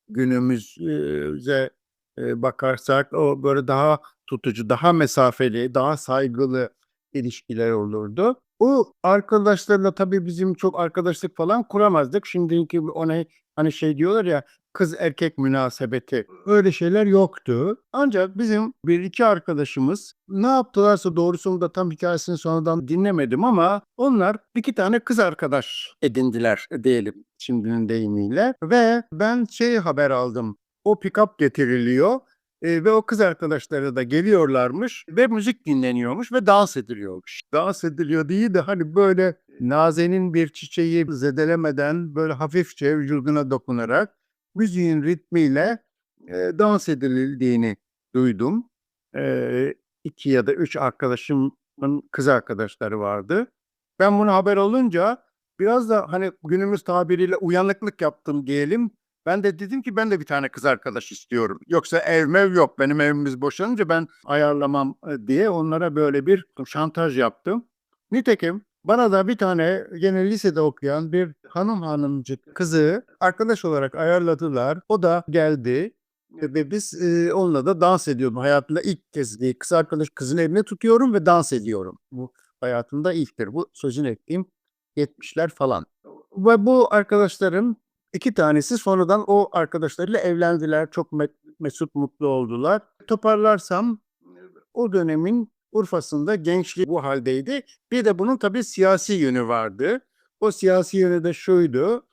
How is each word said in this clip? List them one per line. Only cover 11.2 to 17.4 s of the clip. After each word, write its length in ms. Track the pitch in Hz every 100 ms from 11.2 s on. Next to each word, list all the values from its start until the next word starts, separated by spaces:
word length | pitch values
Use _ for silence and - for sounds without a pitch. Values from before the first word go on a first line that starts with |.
| 180 -
falan 300 | 165 233 226
kuramazdık. 580 | 202 208 160 131 170 -
Şimdiki 560 | 180 165 170 156 170
o 260 | 160 165 160
ne, 180 | 160 160 _ _ -
hani 160 | 156
şey 260 | 147 156 143
diyorlar 280 | 170 220 180
ya, 180 | 147 - _ _ -
kız 180 | 170 165
erkek 380 | 170 135 160 -
münasebeti. 880 | 135 135 127 - 127 123 - 123 101 - 196
Öyle 260 | 208 190
şeyler 340 | - 170 208 208
yoktu. 720 | 190 190 -